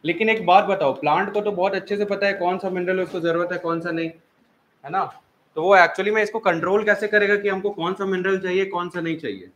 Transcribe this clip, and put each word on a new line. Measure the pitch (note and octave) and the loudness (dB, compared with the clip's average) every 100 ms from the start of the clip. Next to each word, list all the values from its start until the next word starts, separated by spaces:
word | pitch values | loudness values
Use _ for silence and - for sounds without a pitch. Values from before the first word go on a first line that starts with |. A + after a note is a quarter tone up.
| D#3 | -2
लेकिन | E3+ A3 | 0 2
एक | A3 F3 | 2 6
बात | F#3 G3 | 6 6
बताओ, | F#3+ C#3+ | 2 0
plant | C3 D3 E3 G3 | 0 2 2 0
को | G#3 | -2
तो | G#3 | -2
बहुत | F3+ F#3+ F#3+ | 0 0 -2
अच्छे | - G3+ | -4 -4
से | G3+ | -2
पता | G3 G3+ | 0 0
है | G3 | 0
कौन | F3 F#3+ | -2 -2
सा | F#3+ | -4
mineral | F3+ F3+ F#3 | -4 -2 -2
उसको | F3+ F3+ | -2 -2
ज़रूरत | E3 E3+ F3 | -2 0 -2
है, | F3+ | -4
कौन | E3 E3 | -4 -4
सा | E3+ | -4
नहीं, | E3 E3 - _ _ _ _ _ _ C#3+ | -6 -6 -10 _ _ _ _ _ _ -6
है | |
ना? | F#3 D3 - _ _ _ D#3 | -4 -4 -10 _ _ _ -4
तो | |
वो | F3 G3 | 6 6
actually | E3+ F3+ G3 | 6 2 -2
में | G#3+ | 0
इसको | G#3+ A3+ | -2 0
control | G3+ E3 F3+ G#3 G#3 | -2 0 0 0 2
कैसे | G3+ G#3+ | 0 2
करेगा | G#3 G3+ G#3 | 2 2 0
कि | G3+ | 0
हमको | F#3+ G3 | -2 -4
कौन | - E3 | -4 -4
सा | G3 G3 | -4 -2
mineral | F#3 F#3+ F#3+ | -2 0 -2
चाहिए, | F#3 F#3 G3 | 0 -2 -2
कौन | F#3 F3 | -4 -6
सा | F3+ | -6
नहीं | E3 D#3+ | -4 -4
चाहिए? | C3+ G2 F2+ | -6 -10 -14